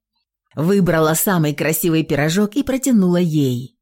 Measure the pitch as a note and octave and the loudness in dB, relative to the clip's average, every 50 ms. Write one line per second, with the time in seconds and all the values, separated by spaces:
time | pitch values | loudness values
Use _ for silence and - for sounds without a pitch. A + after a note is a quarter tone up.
0 | _ _ _ _ _ _ _ _ _ _ _ C3+ D3+ F3 G3+ G3+ F3+ E3+ F3 D#3+ | _ _ _ _ _ _ _ _ _ _ _ -4 0 2 2 2 2 2 2 2
1 | D#3+ D#3 D#3+ D#3+ - A3 F#3+ E3+ D3+ D3 C#3+ - D#3+ D3+ D#3+ - - E3+ D#3+ D#3+ | 2 2 0 0 0 0 0 0 0 0 -2 -2 -4 -4 -4 -2 -2 0 0 0
2 | D#3+ - D#3 C#3 D3 D#3 E3 G3+ G#3 G#3 - D4 C4+ - C4 B3+ C4 C#4 B3 G#3+ | 0 0 -2 -2 0 0 0 0 -2 0 -2 -4 -2 -2 -4 -2 0 2 2 4
3 | F#3 F3+ F3 F3 F3+ E3 D3+ D3+ C#3 B2+ B2 A#2+ C3 - - _ | 4 2 2 2 0 0 0 0 0 0 -2 -4 -8 -12 -18 _